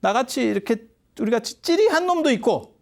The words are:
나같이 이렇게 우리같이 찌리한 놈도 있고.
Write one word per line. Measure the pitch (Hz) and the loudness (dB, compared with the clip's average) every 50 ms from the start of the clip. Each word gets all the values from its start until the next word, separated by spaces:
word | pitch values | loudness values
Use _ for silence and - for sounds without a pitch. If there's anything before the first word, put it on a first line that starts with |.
나같이 | - 196 202 233 262 247 - 277 247 | 0 0 0 0 -2 -2 -2 -2 -2
이렇게 | 226 208 202 202 - 226 220 - - _ _ _ _ _ - | 0 -2 -2 0 -2 -2 -2 -2 -18 _ _ _ _ _ -6
우리같이 | - 214 233 233 233 - - _ - | -2 0 0 -2 -2 -6 -14 _ -2
찌리한 | - 339 359 427 440 349 320 349 | -2 2 2 4 2 2 2 0
놈도 | 359 359 339 311 302 254 | 0 0 0 2 0 0
있고. | 202 - 247 202 135 - - _ _ | 2 2 0 0 0 -4 -10 _ _